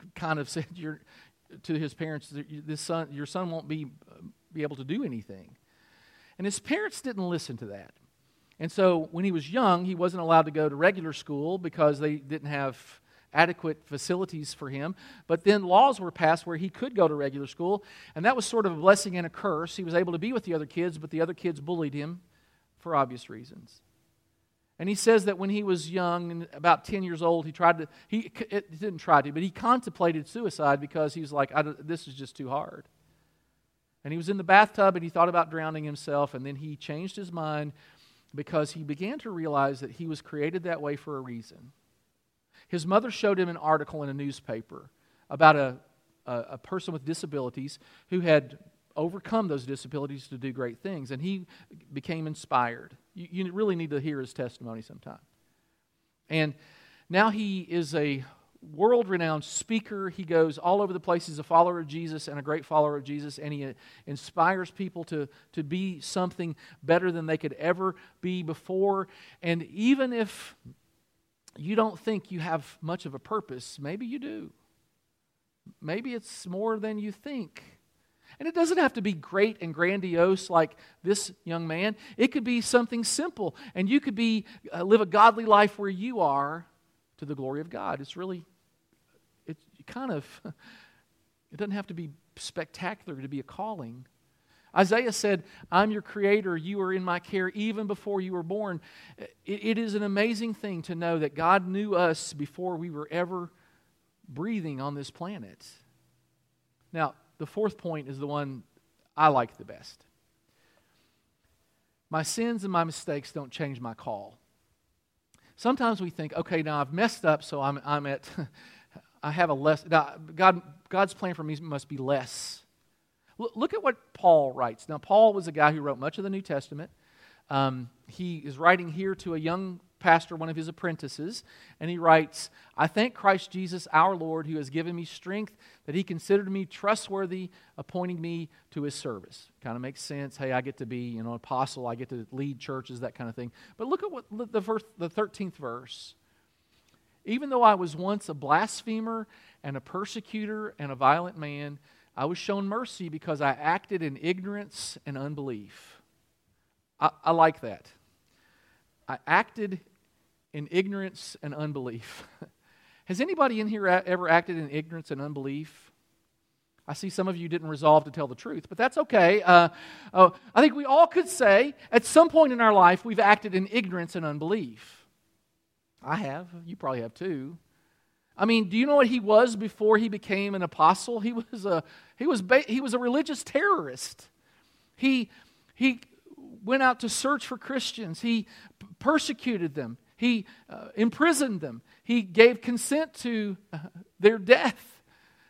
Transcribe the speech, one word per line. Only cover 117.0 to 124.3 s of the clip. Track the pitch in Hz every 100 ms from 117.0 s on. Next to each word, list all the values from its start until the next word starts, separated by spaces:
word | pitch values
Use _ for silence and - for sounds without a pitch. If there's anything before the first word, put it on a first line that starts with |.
| 226 -
up, | 165 151
so | - 147
I'm, | 135 139
I'm | 143 147 139
at, | 139 - - 143 - - -
<laughs> | _ - _ _
I | 147
have | 156 170
a |
less, | 135 151 156
now | 165 160 143 160 156
God, | 160 185 175 143 147 _
God's | 190 196
plan | - 185
for | 165
me | 151 151
must | 165 139 -
be | 143
less." | 131 139 120 - - - _ _ _ _ _ _ _ -
L-, | 233
look | 220 302
at | 427
what | 277 226 _
Paul | - 180